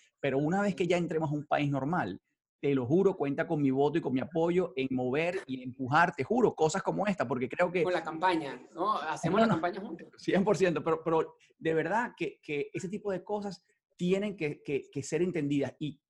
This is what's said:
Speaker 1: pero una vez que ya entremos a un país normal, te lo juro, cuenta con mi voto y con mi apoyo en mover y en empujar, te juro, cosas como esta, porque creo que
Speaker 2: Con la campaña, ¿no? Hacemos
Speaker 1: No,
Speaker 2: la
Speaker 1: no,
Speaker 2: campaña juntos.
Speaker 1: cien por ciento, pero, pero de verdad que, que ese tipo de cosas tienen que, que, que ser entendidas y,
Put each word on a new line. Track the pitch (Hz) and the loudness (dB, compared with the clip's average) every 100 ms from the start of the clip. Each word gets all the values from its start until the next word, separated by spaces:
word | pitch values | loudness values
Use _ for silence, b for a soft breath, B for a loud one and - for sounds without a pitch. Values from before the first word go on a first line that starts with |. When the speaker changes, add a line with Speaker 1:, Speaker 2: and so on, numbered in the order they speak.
| b _ | b _
Speaker 1:
pero | 143 131 | -2 0
una | 147 190 | 2 2
vez | 202 - | 0 0
que | 180 | 0
ya | 175 | 0
entremos | 175 160 156 | 0 0 -2
a | 147 | -2
un | 143 | -2
país | 143 147 | 0 0
normal, | 139 135 175 110 - _ _ _ _ | 0 0 -2 -2 -6 _ _ _ _
te | 143 135 | 0 0
lo | 120 | 4
juro, | 165 190 - | 4 4 2
cuenta | 139 139 165 | -2 -2 -2
con | 156 | 2
mi | 139 | 2
voto | 131 143 165 | 4 2 2
y | |
con | 160 | 0
mi | 127 | -2
apoyo | 120 165 165 175 180 - | -2 0 2 2 0 -2
en | 131 | -2
mover | 127 127 135 170 175 - | -2 0 0 0 -2 -6
y | 131 | -8
en | 127 | -8
empujar, | 117 127 151 175 | -8 0 4 4
te | - | 2
juro, | 127 233 208 | -2 2 2
cosas | - 156 190 | 4 2 0
como | - - 202 | -2 -2 0
esta, | 190 123 | 0 -2
porque | 127 123 | -2 -4
creo | - 175 | 0 0
que | 175 | 0
Speaker 2:
Con | 180 | 0
la | 175 | 0
campaña, | 165 160 185 170 143 127 - 156 | -4 -2 0 0 -2 -10 -12 -6
¿no? | 196 196 | -2 -2
Hacemos | 151 147 165 196 | -4 -4 0 4
Speaker 1:
No, | 226 | 4
Speaker 2:
la | |
Speaker 1:
no, | 170 | 4
Speaker 2:
campaña | 175 175 | 0 -4
juntos. | 202 - - - | -8 -12 -16 -10
Speaker 1:
cien | - 180 | 0 2
por | 196 190 | 4 4
ciento, | 185 151 | 2 2
pero, | 147 160 | 0 -2
pero | 165 160 147 - b - | 2 0 0 -6 b -6
de | 156 | -2
verdad | 120 160 208 240 - | 0 0 0 -2 -4
que, | 165 - | -6 -8
que | - 143 143 | -8 -6 -4
ese | 170 185 | -6 -6
tipo | 202 208 | -6 -4
de | 185 | -6
cosas | 180 208 202 175 _ _ _ - | -4 -6 -6 -10 _ _ _ -4
tienen | 180 190 208 196 | 0 0 0 -4
que, | 151 147 | -4 -4
que, | - 139 - | -4 -4 -4
que | 143 | -8
ser | 127 156 | -2 0
entendidas | 185 165 143 143 131 - | 0 0 0 0 0 -4
y, | 151 - | -8 -8